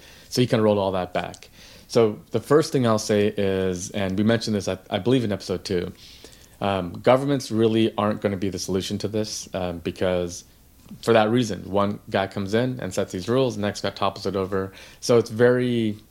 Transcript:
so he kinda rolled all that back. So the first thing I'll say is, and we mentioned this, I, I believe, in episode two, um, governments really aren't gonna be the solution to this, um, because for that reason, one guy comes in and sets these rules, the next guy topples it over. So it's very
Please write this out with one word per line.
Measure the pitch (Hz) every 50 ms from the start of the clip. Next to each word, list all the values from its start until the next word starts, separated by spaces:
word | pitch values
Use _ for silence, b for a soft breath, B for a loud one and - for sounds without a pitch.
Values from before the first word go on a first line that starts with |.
| B B B B B B
so | - 123
he | 127
kinda | 120 - 113 107
rolled | 107 104 101
all | 98 98 95
that | 92 90 - -
back. | 90 87 87 - - - - B B B B B B B -
So | - 123 113 107 104 - - - -
the | 113
first | - - 143 156 151 - -
thing | 143 123
I'll | 117 113 107
say | - - 110 104 104 107 107
is, | - 101 95 95 95 95 95 92 87 90 -
and | - 104 98 92 95 95
we | 107
mentioned | 110 117 113 - - 107
this, | 101 92
I, | - 95 92 - -
I | - 101
believe, | 92 117 127 135 117
in | 104 104
episode | - - - 95 87 -
two, | - 101 87 87 87 - B B B B B B B B B B B B -
um, | - 101 98 95 90 87 87 107 107
governments | 120 123 131 139 143 143 135 - -
really | 110 110 113 113 110 113 113 113 -
aren't | - 104 104 104 104 -
gonna | 104 98 90
be | 104 98
the | 90 90
solution | - - 92 95 90 - 104 98
to | - 98
this, | 107 107 107 107 - - - - -
um, | 95 92 90 87 87
because | 82 95 87 - 98 92 90 90 87 87 87 - - b b b b _ _ - - - - - -
for | - 117
that | 110 107 107
reason, | 113 123 123 107 98 92 90 98
one | 95 98 101 101 104 - - -
guy | 110 104 98
comes | 98 - 101 98 95 104
in | 113 123 131 127 123
and | - 92 92
sets | - 98 - -
these | 95 90 110
rules, | 117 131 135 123 107
the | 104 101
next | 104 98 - -
guy | 101
topples | - - 104 98 98 - 98
it | 98 92
over. | 98 95 92 101 95 95 95 B B B B B B
So | - - 123 117
it's | 110 -
very | 113 110 120 123 123 123 123 123 120 117 113 107 104 107 - _